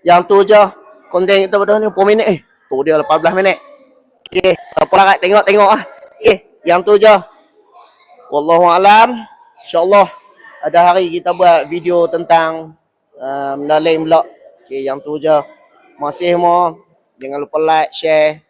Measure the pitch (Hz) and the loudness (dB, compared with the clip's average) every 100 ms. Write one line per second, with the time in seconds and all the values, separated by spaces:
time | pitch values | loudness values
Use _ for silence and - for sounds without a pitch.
0 | 170 175 185 202 196 214 196 - _ _ | 4 2 4 0 4 4 4 -2 _ _
1 | _ 180 185 196 190 202 202 214 214 190 | _ -4 0 0 0 -2 0 -2 -2 -2
2 | 196 214 220 165 _ _ _ 135 147 156 | 0 2 0 -4 _ _ _ -6 -2 -2
3 | 143 156 165 185 190 - - - _ _ | 0 -2 0 0 -2 -4 -12 -20 _ _
4 | _ _ _ 185 190 - - - 156 185 | _ _ _ -2 -2 -2 -6 -6 0 2
5 | 196 196 180 208 196 208 196 214 - - | 2 2 2 0 2 2 2 0 -4 -20
6 | - _ 226 190 _ _ 165 175 185 208 | -20 _ -2 -2 _ _ -2 -2 2 2
7 | 214 196 170 _ _ _ _ _ _ _ | 4 2 0 _ _ _ _ _ _ _
8 | _ _ - 147 151 170 175 175 196 214 | _ _ -8 -6 0 2 2 4 4 4
9 | 233 233 214 _ _ _ - - 180 202 | 2 -2 -16 _ _ _ -6 -4 2 2
10 | 185 - _ _ - - 151 170 175 180 | 2 -4 _ _ -20 -12 -2 2 2 2
11 | 180 170 175 170 180 165 147 170 170 175 | -2 -6 -6 0 2 2 -2 -8 -2 -2
12 | 165 170 170 165 160 160 160 156 _ _ | -2 -4 0 0 0 -6 -14 _ _ _
13 | _ - 131 139 139 139 147 156 165 160 | _ -16 -10 -8 -8 -8 -2 -2 0 -2
14 | 160 160 - _ - _ _ 135 135 139 | 0 -2 -2 _ -20 _ _ -10 -8 -10
15 | 143 151 156 151 135 _ _ _ _ _ | -10 -6 0 -2 -2 _ _ _ _ _
16 | 175 180 175 175 175 175 175 165 _ _ | -10 -6 -4 0 0 0 -2 -6 _ _
17 | _ _ 135 139 143 156 160 160 151 - | _ _ -14 -12 -8 -4 0 0 -2 -6
18 | 165 156 151 156 | -2 0 0 -4